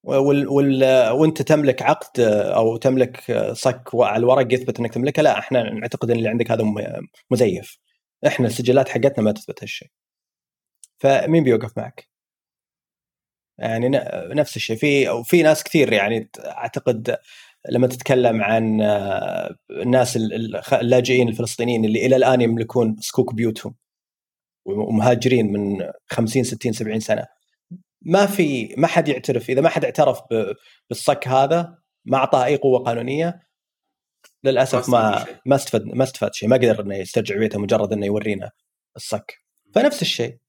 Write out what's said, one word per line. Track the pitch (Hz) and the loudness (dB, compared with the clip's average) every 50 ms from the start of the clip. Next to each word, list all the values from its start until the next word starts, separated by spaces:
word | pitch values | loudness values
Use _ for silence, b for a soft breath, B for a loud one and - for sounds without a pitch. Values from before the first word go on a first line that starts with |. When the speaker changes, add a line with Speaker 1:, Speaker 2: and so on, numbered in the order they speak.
| _ | _
Speaker 1:
وال-، | 190 135 135 139 143 143 143 143 | 0 0 2 2 4 2 2 0
وال-، | - 139 139 143 139 135 131 135 131 131 131 120 110 | 2 2 2 4 4 4 4 4 4 6 4 4 4
وأنت | 120 139 160 160 160 - | 4 4 4 2 2 0
تملك | 131 - 156 151 147 135 123 - | 2 2 2 4 4 2 0 2
عقد | - 135 151 - - - _ 127 | 2 0 0 0 -2 -8 _ 2
أو | 120 110 104 107 98 98 95 113 113 110 117 | 4 4 4 2 0 0 2 2 2 2 0
تملك | 117 - 135 131 131 123 123 127 - - - 113 110 107 107 113 | 2 0 0 2 2 0 0 -2 -14 -8 -4 -2 -2 -2 -4 -6
صك | - - 131 123 - - - - | -2 -2 -2 -2 -2 -10 -4 2
و-، | 117 117 | 2 2
على | 101 104 | 2 2
الورق | 113 117 123 131 135 131 110 123 | 2 4 4 4 4 4 2 0
يثبت | 120 127 123 113 - | -2 -2 -6 -6 -4
أنك | 120 113 - | -6 -4 -4
تملكه، | 120 123 147 135 - | -2 -2 0 0 0
لا، | 156 143 107 101 | 0 0 0 -4
إحنا | - - 131 123 113 107 110 | -4 -2 -2 -2 -2 -2 -8
نعتقد | 107 113 120 - - 127 113 | -8 -8 -8 -6 -6 -2 -2
أن | 117 | 0
اللي | 117 113 110 | 0 0 -2
عندك | 113 117 117 - | -2 -2 0 0
هذا | 117 113 110 | 0 0 0
م-، | 107 104 104 104 - 82 - - - b b b _ | -2 -2 -4 -6 -8 -10 -12 -12 -16 b b b _
مزيف. | 127 117 123 104 90 - 104 - - _ _ _ _ _ _ _ _ _ - | 2 2 2 2 2 -4 -10 -16 -20 _ _ _ _ _ _ _ _ _ -2
إحنا | 143 - - 127 | -2 0 0 -2
السجلات | 110 110 - 120 123 123 139 135 - | -2 -2 -2 0 4 4 4 2 2
حقتنا | - 123 123 139 139 - 110 | -2 0 0 0 0 2 0
ما | 107 | 0
تثبت | 107 107 - - - - - | 0 -2 -10 -16 -14 -14 -14
هالشيء. | 113 - - - _ _ _ _ _ _ _ _ _ _ _ _ _ _ _ _ _ _ _ - _ _ | -14 -16 -16 -18 _ _ _ _ _ _ _ _ _ _ _ _ _ _ _ _ _ _ _ -20 _ _
فمين | _ - 135 139 131 - 151 160 170 147 | _ 2 2 2 2 2 2 2 4 4
بيوقف | 131 113 110 113 110 _ | 4 2 2 0 -6 _
معك؟ | - 113 - _ - _ _ _ _ _ _ _ _ _ _ _ _ _ _ _ _ _ _ _ _ _ _ _ _ _ _ _ _ _ _ _ | -10 -10 -10 _ -20 _ _ _ _ _ _ _ _ _ _ _ _ _ _ _ _ _ _ _ _ _ _ _ _ _ _ _ _ _ _ _
يعني | - 117 113 113 113 120 127 | -10 -6 -4 -2 -2 0 0
ن-، | 139 131 - - - 92 85 87 120 | 0 0 -2 -4 -10 -10 -10 -6 -2
نفس | 151 143 - - | -2 -2 -2 -4
الشيء. | - - - 113 | -10 -6 -6 -4
في، | 110 - 147 143 139 127 - | -2 0 2 2 2 2 0
وفي | - 117 120 - - 175 156 | -2 -4 0 2 2 4 6
ناس | 156 156 - - | 4 4 2 -2
كثير | - - 160 135 113 113 | -2 2 2 2 4 2
يعني | 104 98 104 117 113 | 0 2 0 -2 -4
ت-، | 110 _ - - | -4 _ -18 -14
أعتقد | - 73 - - 117 120 - 143 _ 135 120 110 117 123 113 - B B B B B B B B _ - | -14 -12 -10 -8 -10 -8 -8 -4 _ -2 -2 -2 -4 -6 -6 -6 B B B B B B B B _ -4
لما | - 120 127 | 0 2 2
تتكلم | 123 123 127 - - 135 127 123 120 113 110 101 | 2 0 -4 0 2 2 4 4 2 2 0 0
عن، | 104 113 113 113 110 110 107 | 0 0 0 0 0 0 0
آه، | 107 104 104 101 107 98 95 98 - - 90 - - - - _ _ _ | 2 2 0 0 -2 -4 -4 -4 -4 -6 -6 -6 -8 -8 -12 _ _ _
الناس | - - 87 123 123 131 120 - - | -10 -6 0 2 4 2 2 2 0
ال-، | 120 110 107 - | -2 -2 -2 -4
ال-، | 110 117 110 104 85 - | -6 -6 -6 -8 -10 -2
خ-، | - 135 | -2 -2
اللاجئين | - 123 120 127 127 123 127 127 127 123 113 | 0 2 4 2 2 4 4 2 2 2 2
الفلسطينيين | 110 - 120 113 - - 117 120 120 113 110 | 0 -4 -6 -6 -4 -4 -4 -2 0 0 0
اللي | 107 107 110 101 | 0 0 2 2
إلى | 127 131 | 4 4
الآن | 131 127 127 131 123 | 4 6 4 4 4
يملكون | 120 117 113 117 113 - - 123 117 110 107 107 | 4 2 0 -2 -4 -2 0 0 0 0 -2 -4
صكوك | - - - - 127 - 117 | -8 -4 0 0 0 0 -2
بيوتهم | 110 117 113 110 - - 107 - _ _ _ _ _ _ _ _ _ _ _ _ _ _ _ _ _ _ | -2 -2 -2 -4 -6 -12 -14 -16 _ _ _ _ _ _ _ _ _ _ _ _ _ _ _ _ _ _
ومهاجرين | 190 196 208 214 - 117 107 110 127 123 120 - 131 127 120 110 101 | -6 -4 -4 -2 0 0 2 4 2 2 2 2 2 2 2 2 0
من | 101 101 101 101 101 95 87 - - - _ | -2 -2 -2 -2 -4 -4 -6 -10 -12 -18 _
خمسين، | _ - - 117 110 113 131 117 | _ -2 -2 -2 0 0 0 -2
ستين، | 117 113 107 - 123 107 | -2 -6 -6 -6 -6 -4
سبعين | - 113 107 107 110 | -4 -6 -6 -6 -6
سنة، | 110 - 107 - - _ _ _ _ _ _ _ _ _ 175 185 _ _ _ _ | -2 -2 -4 -4 -4 _ _ _ _ _ _ _ _ _ -20 -20 _ _ _ _
ما | - 156 175 196 202 | -4 0 2 2 2
في، | 190 202 196 170 147 139 123 107 - - | 2 2 0 0 0 0 -4 -6 -6 0
ما | 127 151 | 0 0
حد | 170 - 180 151 | 2 2 0 0
يعترف. | 151 135 127 - - 127 117 - - | 0 -4 -4 -4 -4 -4 -4 -4 -2
إذا | 135 131 | -2 2
ما | 147 165 | 2 2
حد | - 160 143 | 0 0 -4
اعترف | 123 - - 147 135 117 - - _ | -4 0 2 2 2 2 -2 -6 _
ب-، | 113 110 104 98 104 b b b b b b _ | -2 -2 -2 -4 -8 b b b b b b _
بالصك | - - - - 139 - - | -12 -4 -2 -2 -2 -2 -2
هذا، | 127 131 131 139 139 165 170 170 165 - _ _ _ _ _ _ | 0 2 2 4 2 2 -2 -2 -6 -12 _ _ _ _ _ _
ما | 120 127 | -2 0
أعطاه | 131 135 - - 135 123 | 0 2 2 2 2 2
أي | 135 147 | 2 0
قوة | - - 135 127 120 | 2 2 2 2 2
قانونية، | 127 120 117 117 117 127 139 151 165 170 175 - _ _ _ _ _ _ _ _ _ _ _ _ _ _ _ _ _ _ _ _ - | 0 -2 -4 -4 -4 -4 -4 -2 -4 -4 -6 -10 _ _ _ _ _ _ _ _ _ _ _ _ _ _ _ _ _ _ _ _ -2
للأسف | 135 131 120 131 131 - 120 - - | 0 2 2 0 2 0 -2 0 2
Speaker 2:
ما | 123 117 110 107 | 2 4 4 2
استفاد | 101 107 | 0 -2
Speaker 1:
ما، | - | -4
Speaker 2:
شيء. | - - _ _ | -8 -14 _ _
Speaker 1:
ما | 131 139 | 0 0
استفد، | 135 - - - 110 - | 0 0 -2 -4 -4 -4
ما | - - 123 131 | -4 -2 -2 -2
استفاد | 131 - - 107 - - | -2 -2 -6 -6 -6 -6
شيء. | - 104 110 | -4 2 2
ما | 127 | 4
قدر | 127 120 117 107 104 | 4 4 2 2 0
إنه | 101 101 98 | -2 -8 -8
يسترجع | 98 92 - - 117 104 - 98 | -8 -8 -4 -4 -4 -2 -2 -2
بيته | 104 110 107 107 101 | -2 -2 -2 -2 -4
مجرد | 101 98 117 107 104 101 110 | -2 0 0 0 0 -2 -4
إنه | 104 98 | -4 -2
يورينا | 101 104 107 104 110 101 95 95 - _ _ _ _ _ _ _ _ _ | -2 -2 -2 -2 -4 -6 -6 -8 -14 _ _ _ _ _ _ _ _ _
الصك. | - - - 110 104 _ - - _ _ _ _ _ _ _ _ | -18 -8 -8 -8 -8 _ -14 -20 _ _ _ _ _ _ _ _
فنفس | 214 254 285 285 - | 2 2 2 0 0
الشيء، | 175 - - - 117 123 - _ _ | -4 -4 -2 -4 -6 -6 -8 _ _